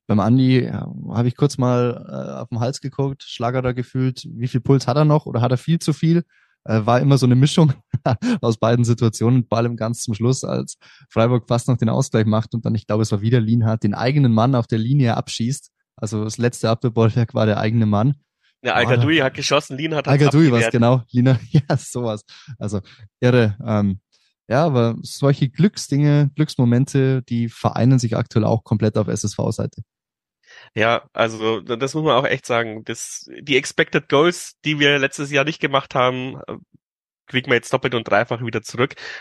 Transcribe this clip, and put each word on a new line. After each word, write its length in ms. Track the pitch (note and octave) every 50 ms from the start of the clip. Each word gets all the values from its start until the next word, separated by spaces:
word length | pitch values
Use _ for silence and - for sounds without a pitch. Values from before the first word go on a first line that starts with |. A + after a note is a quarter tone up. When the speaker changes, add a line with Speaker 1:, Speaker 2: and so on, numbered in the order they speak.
| _ -
Speaker 1:
beim 100 | G2+ G#2
Andi, 460 | F#2+ A2 A#2+ C3 C3 B2+ C3 B2+ A#2+
ja, 240 | - - - - - - - - -
hab 160 | - G#2+ A#2+
ich 100 | B2 A#2+
kurz 220 | - D3 C#3+ - -
mal, 460 | B2+ B2 B2 B2 B2 B2 A#2 - - -
äh, 320 | - - - - - -
auf 80 | A#2 -
den 100 | - A2+
Hals 220 | A#2+ A#2+ C#3 -
geguckt, 420 | - C#3 - - C#3 C#3 C3+ - -
Schlager 400 | - - - A#2+ A#2 B2 C3 B2+
da 80 | B2+
gefühlt, 560 | B2 B2 A#2+ - - C3 C3 C3 B2+ - - - -
wie 160 | A2+ A#2+ B2+
viel 120 | - C3
Puls 280 | - - C#3 C3+ - -
hat 80 | B2
er 80 | D3 D3+
noch 220 | D3+ D3+ D3+ -
oder 140 | - - A2+ A#2+
hat 100 | A#2+ B2+
er 60 | A#2+
viel 200 | - - E3 E3+
zu 140 | - - D3
viel? 320 | - - D#3+ E3 E3+ E3 _ _ _ _ _ _ _ _
Äh, 220 | - G#2+ A2+ G#2
war 140 | A2+ A#2+ B2
immer 180 | C#3+ C#3 C#3 B2+
so 80 | C3
eine 100 | B2 B2
Mischung 360 | B2+ C3+ D3 - - D#3+ D3 - - _ _ - - -
<laughs> 360 | C#3 A#2+ - - B3 A#3+ F3+
aus 180 | - A#2+ A2 -
beiden 260 | - A2 A#2+ B2 B2
Situationen, 640 | A2+ A#2+ A2+ A#2+ A2+ - - G#2+ A#2 B2+ C3 A2+ -
vor 100 | - A#2
allem 180 | A#2 A#2+ A#2+
ganz 260 | A2 A2 A2 B2 - -
zum 120 | - A2
Schluss, 280 | G2 A2+ B2 C3 C3 -
als 340 | - - B1+ C2 - - - _ - - - _ _
Freiburg 380 | - A2+ A2+ A#2+ B2 A#2+ -
fast 220 | - A#2+ A#2 - -
noch 80 | B2+
den 120 | - A#2+ A2+
Ausgleich 360 | B2 B2 C3+ - - A2 A2
macht 300 | A2 G#2+ A2 A2 - -
und 100 | A2+ -
dann, 100 | A2+ A2+
ich 120 | G#2+ - -
glaube, 140 | G#2+ G#2+ A2
es 100 | G#2+ A2
war 80 | G2
wieder 200 | G#2 A2+ A#2+ B2
Lienhardt, 440 | A2 G#2+ A#2 A#2+ A2+ A2 A2 A2 -
den 100 | G#2 G2+
eigenen 380 | - - B2+ C#3 D3+ C#3 B2 A2+
Mann 240 | A2 A2 C3 C3+
auf 100 | B2 A2+
der 120 | - - A2+
Linie 380 | A2 A#2 C#3 D3 C3 A#2 A#2
abschießt. 540 | A#2 - - - - A2+ A#2+ C#3+ - - - _ _ _ _ _
Also 300 | - - G#2+ A2 G#2+ G#2+
das 140 | A2 G#2+ -
letzte 300 | A#2 A#2+ - - - -
Abwehrbollwerk 640 | A2+ - - B2 A2 A#2 A2+ A2 G#2 B2 A#2 - -
war 120 | A2+ A2
der 120 | A2 G#2 -
eigene 280 | G#2+ A2 A2+ A#2+ A2
Mann. 300 | G#2+ G#2 G2+ A2 C#3 C#3+ - _ _ _ _ _ _ _ _ -
Speaker 2:
Ja, 100 | B2 F#2+
Speaker 1:
Boah, 60 | A#2+
Speaker 2:
Al-Gadoui 400 | B2 B2 B2+ A#2+ B2 D3 D#3+ D#3+
Speaker 1:
da 60 | C3+
Speaker 2:
hat 100 | C3 -
geschossen, 420 | - C#3 - C#3+ D3 - - C#3
Lienhardt 300 | C3 D#3 D#3+ D#3+ D3+ C3+
hat's 140 | - E3 C#3+
Speaker 1:
Al-Gadoui 300 | D3 C#3+ C3+ D3 E3 D3
war's, 160 | A#2+ A#2 A#2
Speaker 2:
abgewehrt. 60 | A2+ -
Speaker 1:
genau. 300 | B2 A#2 A#2 B2+ B2+ A#2 _
Lina-, 300 | - B2 B2 C3 C3 A#2 -
<laughs> 60 | -
ja, 260 | - D#3 - - D3+
sowas. 460 | B2+ - - - B2+ B2 A#2 G#2+ G2+ - _ - - - - C3 -
Also, 220 | - G#2 G#2 G2+ - - - - G#2+ - _ -
irre. 360 | - B2 B2 B2 A2+ G#2+ G2+ - -
Ähm, 360 | A#2 G#2+ G#2 G2+ G2 F#2+ G2 _ _ _ _ _ _ _ _ _ -
ja, 160 | G#2+ C3+ D#3+
aber 320 | E3+ C#3 B2 A#2 A#2 A2+ - -
solche 460 | - - - C#3 C#3 C#3+ - - C3
Glücksdinge, 840 | - - E3 G#3+ - - - - C#3+ C#3 D3 D3 D3 D3 D3 C#3 -
Glücksmomente, 880 | - D3+ D3+ - - B2+ A#2+ A#2+ B2 C#3 - - C#3 C3+ C3 C3 C3 B2
die 260 | - A#2+ A#2 A#2 A#2
vereinen 500 | - - - A#2 - - A2+ B2+ C3+ B2+
sich 180 | A#2+ A2+ -
aktuell 280 | - A#2 - - A#2 G#2+
auch 200 | A2 A2+ A2+ -
komplett 320 | - A#2 G#2 A2 G#2+ -
auf 120 | A2 G#2+ G#2
S 160 | - - -
S 100 | G#2+ -
V 160 | - - A2
Seite. 320 | A2 - A2+ A#2 - - A2 _ _ _ _ _ _ _ _ _ _ _ _ _ - - - - -
Speaker 2:
Ja, 300 | A#2 G#2+ A2+ A#2 - - _ -
also, 480 | - A2+ A2+ A2+ G#2+ G#2+ A2 A2+ G#2
da-, 160 | E2+ A#2+ B2
das 180 | A2+ C3+ C3 C3
muss 100 | D#3 D3+
man 100 | D#3 B2
auch 100 | A#2+ C#3+
echt 220 | - - C3 -
sagen. 380 | - B2 A#2 A#2 A2+ G#2+ A2 A2
Das, 440 | - A2+ - - - - - - - B1+ -
die 160 | - C#3+ C#3
Expected 520 | B2 D3 - - - D#3+ - - D#3+ - -
Goals, 480 | - C#3 D#3 F3 F3 - - - - _ -
die 140 | D3+ D#3 D3
wir 200 | D3 C#3+ C#3+ C#3+
letztes 320 | C3+ C3+ - - D3 C#3
Jahr 140 | D3 C#3 C3+
nicht 160 | C#3+ D3+ -
gemacht 340 | - D3 C#3 C#3 - - -
haben, 460 | C#3 B2 B2+ B2+ B2+ B2+ C3+ - - -
äh, 100 | - - - - _ _ _ _ _ _ _ _ _ _ _ _
kriegen 240 | _ - B2+ B2+ C#3
wir 60 | B2+
jetzt 160 | A#2 - - -
doppelt 220 | C3 - C3+ B2
und 140 | A#2 A2+ -
dreifach 320 | G2+ G2+ A#2 - B2+ A2+
wieder 220 | B2 A2+ A2+ A2 -
zurück. 320 | - - A#2 B2+ C#3+ - - - - - -